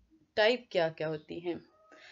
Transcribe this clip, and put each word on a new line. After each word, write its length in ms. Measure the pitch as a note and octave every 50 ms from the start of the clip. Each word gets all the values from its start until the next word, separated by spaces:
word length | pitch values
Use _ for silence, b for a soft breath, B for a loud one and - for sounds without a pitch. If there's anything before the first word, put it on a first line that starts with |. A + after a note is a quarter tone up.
| _ _ _ _ _ _ -
टाइप 320 | A3 G#3 A3+ B3+ A#3+ A#3+ -
क्या 160 | - F3+ D#3+ D#3+
क्या 200 | D#3+ - D#3 D#3+
होती 320 | D#3 D3+ D3+ - E3+ E3+
हैं? 240 | E3+ F3 D#3 - - _ _ _ _ B B B B B